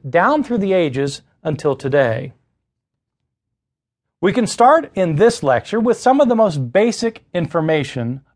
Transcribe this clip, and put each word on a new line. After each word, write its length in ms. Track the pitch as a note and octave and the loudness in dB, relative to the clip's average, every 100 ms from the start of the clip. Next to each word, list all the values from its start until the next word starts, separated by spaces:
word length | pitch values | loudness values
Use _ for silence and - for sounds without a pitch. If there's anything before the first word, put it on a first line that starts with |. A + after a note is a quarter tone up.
| C3+ | -2
down 360 | E3 A3 D4+ - | 0 2 0 -2
through 140 | A#3+ | -2
the 120 | F#3+ | 0
ages 500 | F#3 D#3 B2+ C#3 - _ _ | 0 0 -2 -4 -6 _ _
until 320 | - B2+ D3 C3+ | -8 -4 -4 -4
today? 560 | C3+ C#3+ B2 A2 C#3 - _ _ _ _ _ _ _ _ _ _ _ _ _ _ _ _ _ _ | 0 0 0 -2 -8 -16 _ _ _ _ _ _ _ _ _ _ _ _ _ _ _ _ _ _
We 100 | F#3 | -2
can 160 | B3 G#3+ | 0 -2
start 420 | - A#3+ D#4+ C#4+ G3 | 4 4 4 2 -2
in 220 | F3+ D3+ | -2 2
this 260 | A3+ A#3 | 2 2
lecture 380 | C#3+ A#2+ - A3 | 0 0 0 -2
with 160 | A#3+ A3+ | -2 0
some 240 | B3 C4+ | 2 2
of 80 | B3+ | 2
the 60 | A3+ | 2
most 360 | G#3+ D3 B2 | 0 0 -2
basic 540 | F#3 A#3 - A3+ - _ | 0 0 -2 -6 -8 _
information 880 | F3 E3 E3+ D#3 D#3 C#3+ C3 A#2 C3+ - | -6 -4 -2 0 -2 -2 -6 -6 -8 -14